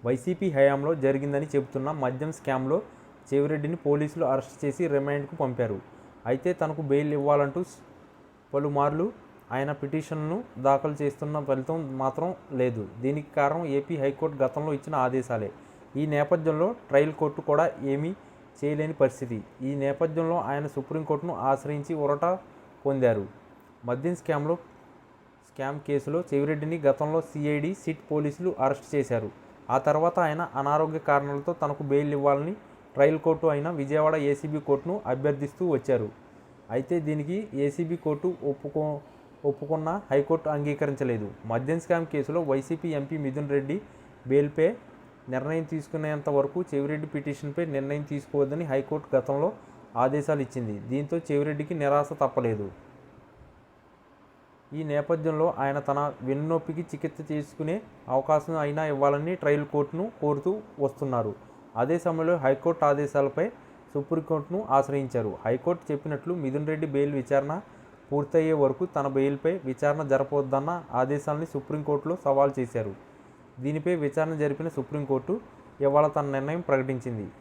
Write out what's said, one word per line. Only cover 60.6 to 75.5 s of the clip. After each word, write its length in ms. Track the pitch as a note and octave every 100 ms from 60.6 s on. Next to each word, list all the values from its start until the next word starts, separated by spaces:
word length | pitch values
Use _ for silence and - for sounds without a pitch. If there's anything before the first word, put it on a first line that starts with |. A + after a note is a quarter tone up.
| G#3 -
వస్తున్నారు. 540 | C#3 C3+ C#3 B2+ G#2+ G#2 - - - A2+
అదే 220 | B2 E3+
సమయంలో 380 | E3+ D#3+ D#3+ F3
హైకోర్టు 480 | C3+ C#3 E3+ E3
ఆదేశాలపై 640 | D3 C#3+ D3 C#3+ C#3 D3 G3 - - - -
సుప్రీంకోర్టును 720 | C#3+ C#3 D#3+ D3+ D#3+ D3 F3+ A3
ఆశ్రయించారు. 680 | C3+ C3+ C#3 C3+ A#2+ G#2+ F#2 A2+
హైకోర్టు 460 | B2+ E3+ F3 -
చెప్పినట్లు 420 | D3 D#3 D3 E3
మిథున్ 320 | F3+ C#3 C#3 D3+
రెడ్డి 200 | D#3 D#3
బెయిల్ 260 | C#3 C#3+
విచారణ 480 | C#3 B2 C#3 C#3+ E3 - - - - -
పూర్తయ్యే 400 | C#3+ C#3+ E3 D#3+
వరకు 340 | D#3 C3+ C3 F3+
తన 220 | D3 C#3
బెయిల్పై 520 | C3+ C#3 C#3 D#3+ F#3
విచారణ 380 | C3+ B2+ D3 D3
జరపవద్దన్న 840 | D3 C3+ C3+ C#3+ C3+ C3+ D3 F3 D3+
ఆదేశాలని 540 | B2 C3 C#3+ C#3+ D3+ D#3+
సుప్రీంకోర్టులో 720 | C#3+ C3+ D3+ D3+ D3 D3+ F3+
సవాల్ 280 | C#3+ C3+ C#3 C3+
చేశారు. 360 | B2 A#2+ G#2+ F#2+ - - - - - -
దీనిపై 340 | C3 D3+ D#3
విచారణ 400 | F3 D3 C#3+ D#3
జరిపిన 340 | D#3+ D3 C#3 E3
సుప్రీంకోర్టు 720 | D#3 B2+ D3 C#3 C3 - G#3+ -